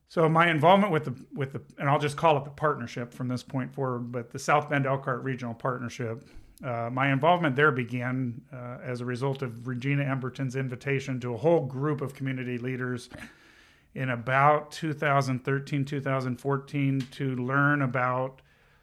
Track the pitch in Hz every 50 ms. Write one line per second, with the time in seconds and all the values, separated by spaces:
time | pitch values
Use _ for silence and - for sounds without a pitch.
0 | _ _ - 175 160 156 160 160 170 170 160 151 135 165 190 196 202 208 160 151
1 | - 135 120 - - - - 156 135 - - 113 - - - - 151 139 143 151
2 | 143 147 143 - - 165 151 139 139 - - - 151 151 143 127 120 113 - 131
3 | 120 120 - - 131 123 127 120 - - - 135 123 127 - - 135 127 127 120
4 | 120 120 123 123 117 - - - - - 147 147 143 147 151 143 135 135 135 135
5 | - 147 127 120 127 135 131 117 127 120 113 - - 135 123 127 123 117 - -
6 | 127 110 113 113 - - - - - - - - - 143 120 117 117 117 127 131
7 | 135 139 139 135 135 165 180 175 170 151 127 135 151 156 139 127 123 113 120 123
8 | 120 127 127 131 131 123 117 - - - - 127 123 123 123 - - 131 123 120
9 | 123 120 127 117 131 139 135 139 135 123 113 117 117 127 127 120 120 139 143 143
10 | 143 143 135 131 123 127 - - 135 131 120 135 135 127 127 123 - 143 139 135
11 | 135 139 131 127 117 123 120 110 131 160 170 160 147 120 131 127 139 151 147 143
12 | 143 131 139 - 139 135 131 131 127 123 123 117 117 127 131 123 127 123 123 120
13 | - - - - - - - - - - - - - - _ _ _ _ - -
14 | 135 127 123 117 113 127 131 135 139 147 151 147 151 - - - - 160 147 147
15 | 156 147 139 139 139 135 131 123 - 139 135 139 139 139 151 143 135 139 147 139
16 | 139 143 135 135 127 127 123 120 - 139 139 135 139 - - 143 139 135 135 135
17 | 127 - - - 143 135 131 123 123 123 135 139 143 143 147 147 139 127 120 127
18 | 123 127 127 127 131 135 135 - - _ _ _ _ _ _ _